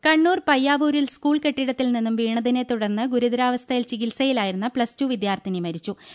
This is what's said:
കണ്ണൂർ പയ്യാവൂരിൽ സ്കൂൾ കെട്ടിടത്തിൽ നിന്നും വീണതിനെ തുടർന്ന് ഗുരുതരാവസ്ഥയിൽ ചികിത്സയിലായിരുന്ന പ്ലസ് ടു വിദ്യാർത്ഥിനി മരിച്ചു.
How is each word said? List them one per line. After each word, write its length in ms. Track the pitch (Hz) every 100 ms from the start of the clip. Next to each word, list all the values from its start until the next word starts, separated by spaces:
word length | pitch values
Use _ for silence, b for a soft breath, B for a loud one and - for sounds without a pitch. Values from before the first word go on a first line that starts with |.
കണ്ണൂർ 380 | 311 311 330 370
പയ്യാവൂരിൽ 640 | - 277 269 285 294 294 277
സ്കൂൾ 320 | - 294 302
കെട്ടിടത്തിൽ 540 | 294 277 262 254 262
നിന്നും 240 | 240 226 226
വീണതിനെ 480 | 226 226 233 254
തുടർന്ന് 400 | 247 233 208 208 254
ഗുരുതരാവസ്ഥയിൽ 760 | 247 240 247 247 247 - 247
ചികിത്സയിലായിരുന്ന 880 | 240 233 233 - 269 254 196 190 214
പ്ലസ് 300 | 247 233 -
ടു 80 | 269
വിദ്യാർത്ഥിനി 540 | 247 202 190 - 185
മരിച്ചു. 360 | 175 165 - 196 B